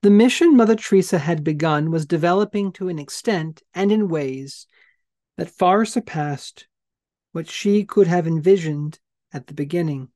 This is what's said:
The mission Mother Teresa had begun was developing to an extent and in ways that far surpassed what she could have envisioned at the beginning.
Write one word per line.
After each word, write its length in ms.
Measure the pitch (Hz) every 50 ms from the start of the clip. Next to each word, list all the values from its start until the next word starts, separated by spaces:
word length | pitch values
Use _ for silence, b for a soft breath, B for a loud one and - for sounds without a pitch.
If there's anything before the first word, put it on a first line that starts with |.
| -
The 60 | 202
mission 480 | 202 208 220 254 - - 349 339 311
Mother 200 | 247 226 214 226
Teresa 420 | - - - - 190 185 - - 175
had 260 | 143 156 175 160 147
begun 460 | 160 151 147 156 165 151 147 151 160
was 160 | 165 165 156
developing 680 | 147 170 160 151 175 180 196 208 - - 208 202 196 180
to 160 | - 190 185
an 100 | 180 156
extent 640 | 143 - - - - - 214 175 156 160 160 _ _ _ _
and 180 | 175 196 202 208
in 160 | 214 214 190
ways 580 | 165 156 143 135 131 131 135 139 - - - _ _ _ _ _ _ _ _ _ _ _ _ _ _
that 140 | - 170 170
far 340 | _ _ 190 180 185 208 226
surpassed 840 | 214 - 247 - - - 156 147 147 143 135 - - _ - - _ _ _ _ _ _ _ _ _ _ _ _ _ _
what 140 | 165 165
she 380 | - - - - 202 202 208 202
could 220 | - - 208 196
have 200 | 165 175 180 165
envisioned 720 | 165 165 160 147 180 196 196 165 156 151 147 147 151 151 _ _ _ _ _ _ _
at 160 | _ 147 127
the 60 | _ 147
beginning. 560 | 147 147 143 160 175 170 160 143 135 131 123 _